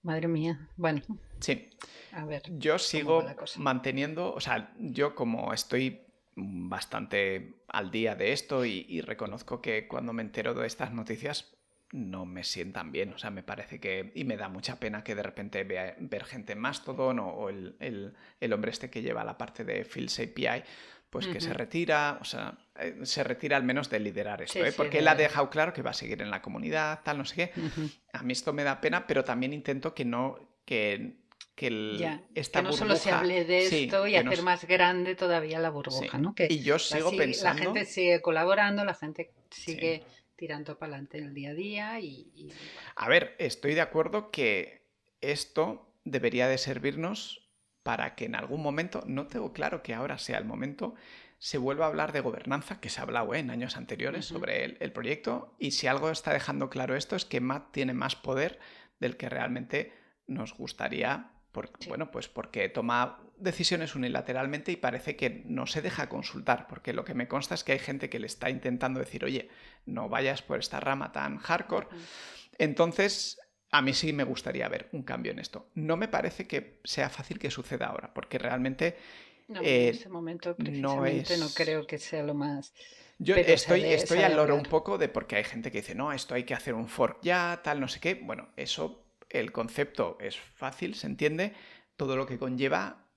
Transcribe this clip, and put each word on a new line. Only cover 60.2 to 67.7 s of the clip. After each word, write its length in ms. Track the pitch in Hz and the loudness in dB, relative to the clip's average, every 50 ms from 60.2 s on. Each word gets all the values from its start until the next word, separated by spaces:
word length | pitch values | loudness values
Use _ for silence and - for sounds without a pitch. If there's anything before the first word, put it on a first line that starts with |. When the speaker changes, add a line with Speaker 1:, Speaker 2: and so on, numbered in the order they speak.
| _ | _
Speaker 2:
nos 260 | - - - 110 - - | -8 -6 -6 -6 -8 -8
gustaría, 760 | - - - - - - - - - - - 139 - 247 - _ - _ _ | -10 -10 -10 -6 -4 -4 -2 0 0 0 0 0 -2 -6 -12 _ -20 _ _
por-, 200 | - 117 - - - - | -10 -10 -10 -10 -12 -16
Speaker 1:
Sí. 100 | - 180 | -10 -8
Speaker 2:
bueno, 220 | - - 156 - | -6 -6 -6 -6
pues 160 | - 117 110 | -6 -10 -10
porque 420 | - - 123 110 - - 107 98 95 | -8 -8 -10 -10 -8 -2 -2 -2 -2
toma 540 | - 120 117 117 120 120 123 123 - - - - _ | 0 -2 0 2 2 2 2 0 -2 -12 -20 -20 _
decisiones 580 | - 196 - - - 180 - 180 170 180 147 - | -4 -2 -2 0 2 2 2 2 2 -2 -4 -4
unilateralmente 760 | 143 123 123 - 131 123 - 123 131 135 139 143 143 - - 180 | -2 -2 0 0 -2 -2 0 -2 -2 -2 -2 -4 -4 -4 -4 -4
y 20 | |
parece 400 | - - 123 120 131 - 156 147 | 0 0 0 0 0 -4 -6 -4
que 260 | - - 123 - - - | 0 0 -2 -2 -4 -6
no 200 | - - 131 127 | -4 -2 -2 -2
se 160 | - - 156 | -2 -2 -2
deja 280 | 151 180 - - 143 - | -2 -2 -2 -2 -4 -4
consultar, 580 | - - - - - 139 - - 123 120 - | -4 -6 -6 -6 -8 -2 2 2 2 2 2
porque 240 | - 127 - - 123 117 | -12 -16 -10 -6 -4 -4
lo 120 | - - | -4 -4
que 80 | - - | -2 -4
me 160 | 123 123 - | -4 -2 -2
consta 260 | - 139 139 - 175 | -2 -4 -2 -2 -4
es 80 | 160 - | -4 2
que 80 | - | 0